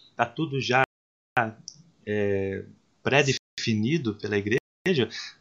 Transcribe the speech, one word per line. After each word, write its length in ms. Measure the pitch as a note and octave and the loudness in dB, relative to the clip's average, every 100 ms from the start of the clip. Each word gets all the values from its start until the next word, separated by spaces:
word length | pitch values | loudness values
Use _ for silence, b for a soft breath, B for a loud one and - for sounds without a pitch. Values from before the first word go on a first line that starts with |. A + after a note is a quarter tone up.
| B - | B -2
tá 100 | A#2+ | -2
tudo 340 | - D#3+ C3+ | -2 -4 -4
já, 240 | A2+ B2+ C3 _ _ _ _ - A2+ A2 - - - _ - | 0 2 2 _ _ _ _ -2 -2 -4 -20 -20 -20 _ -4
é, 600 | G#2 G2+ G2 G2 F#2+ G2+ - _ _ | -2 0 0 -2 -6 -10 -20 _ _
pré-definido 1120 | A2+ C3+ C#3 C3 _ - - G#2+ A2 D#3+ A#2+ G2+ | 2 2 4 0 _ -8 -2 0 2 0 -2 -4
pela 220 | G#2 G#2 | -2 -2
igreja, 720 | G2+ A#2+ _ _ - E3 G#2+ B B B | 0 -2 _ _ -2 0 0 B B B